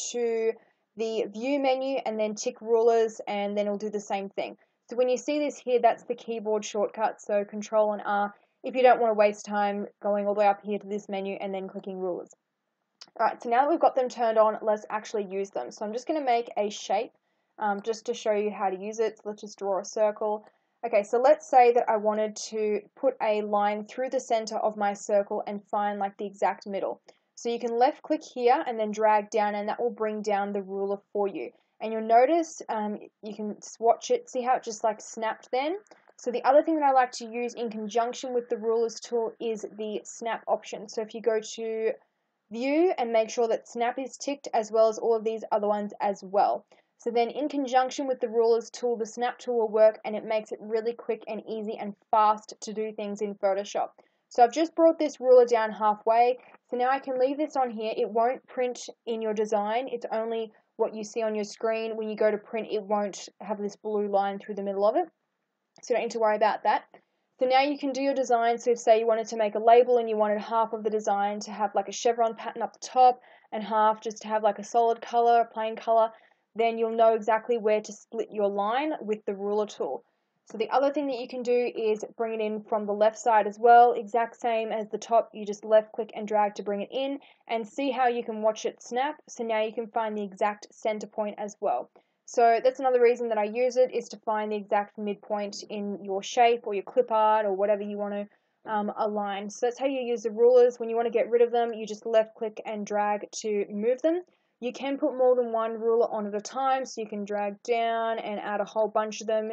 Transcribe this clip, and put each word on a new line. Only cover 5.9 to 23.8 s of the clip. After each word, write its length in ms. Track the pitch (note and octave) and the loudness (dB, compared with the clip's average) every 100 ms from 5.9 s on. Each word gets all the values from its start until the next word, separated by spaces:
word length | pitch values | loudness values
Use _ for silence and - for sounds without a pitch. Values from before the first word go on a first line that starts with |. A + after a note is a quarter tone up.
| - | 2
the 100 | - | -4
keyboard 500 | A#3+ - A3+ G#3 G#3+ | -10 -8 -6 -2 -4
shortcut, 560 | G#3 G#3+ F#3+ - A3 - | -2 -4 -4 -2 -4 -4
so 240 | - G#3 | -4 -2
Control 500 | G3+ G#3+ G#3 A3 G#3+ | -2 -8 -2 0 0
and 80 | G#3 | 0
R, 280 | - G3+ G3+ - _ _ | -2 -2 -2 -6 _ _
if 140 | C4+ B3+ | -6 4
you 60 | |
don't 180 | B3+ A3+ | 6 6
wanna 140 | A#3 | 4
waste 300 | G#3+ G#3 G#3 | 4 4 2
time 420 | - G#3 G3+ G3+ G3+ _ | -4 -2 0 -2 -8 _
going 280 | G#3 G#3 G3+ | -2 -2 0
all 60 | |
the 60 | G#3 | 2
way 60 | G3+ | 2
up 140 | G3+ | 2
here 160 | G3+ G3+ | -2 -6
to 80 | G3 | -4
this 220 | G#3 - | -8 -6
menu 280 | G3 G3 G3 | -6 -6 -6
and 120 | G3+ | -6
then 140 | F#3+ F#3+ | -6 -8
clicking 320 | G3 G3 F#3 | -10 -10 -6
Rulers. 320 | F#3 C3+ - _ _ _ _ _ _ - - - | -4 -6 -8 _ _ _ _ _ _ -20 -12 -2
All 80 | A3+ | -2
right, 160 | G#3+ | 0
so 60 | A#3+ | 0
now 140 | A#3 | 2
that 80 | C#4+ | 4
we've 100 | D#4+ | 4
got 160 | C4 C4 | 4 4
them 120 | B3+ | -2
turned 300 | A#3+ A#3 A3 | 0 2 4
on, 200 | G#3+ G#3 | 4 2
let's 240 | A3 G#3+ - | -2 -2 -2
actually 360 | G#3+ G#3+ G#3+ | -8 -4 -6
use 260 | G3 G3 G3 | -4 -4 -6
them. 220 | - A#3+ | -6 -10
So 120 | - | -8
I'm 80 | G#3+ | -8
just 140 | A3+ - | -6 -4
gonna 140 | D#4 | -2
make 280 | C4+ A#3 A#3+ - | 0 0 0 -4
a 140 | G#3+ | -4
shape, 400 | G#3 - G3 C4 _ _ _ _ - | -4 -4 -2 -4 _ _ _ _ -6
um, 240 | G#3+ G3+ | -4 -2
just 240 | G#3+ A3 - | -4 -6 -6
to 80 | |
show 200 | A3+ A3+ | -4 0
you 180 | G#3 G#3 | 0 0
how 180 | G3 G3 | -2 -4
to 80 | F#3 | -4
use 220 | G3+ A3 | -6 -2
it. 160 | A3 G#3+ | -4 -4
So 60 | |
let's 160 | G#3 G#3 | -12 -12
just 180 | G#3 - | -14 -8
draw 220 | G3 F#3 | -4 -4
a 40 | |
circle. 640 | G#3 A3+ G#3+ G#3 G#3+ G#3+ - _ _ _ | -4 0 0 0 -4 -4 -8 _ _ _
Okay, 200 | A#3 A3 | -2 0
so 160 | G#3 A#3+ | 2 4
let's 280 | C4 D#4 - | 6 4 6
say 260 | C4 A#3+ | 6 8
that 180 | A#3+ - | 6 4
I 80 | A3 | 0
wanted 380 | G#3+ G#3+ G#3+ G#3+ - | 0 0 -2 -4 -8
to 320 | A3 G#3+ G#3 - - | -2 -2 -2 -6 -2
put 160 | C4 - | -2 0
a 220 | A3 G#3+ | 0 0
line 420 | G#3 G#3 G#3 G#3 | 0 0 0 -2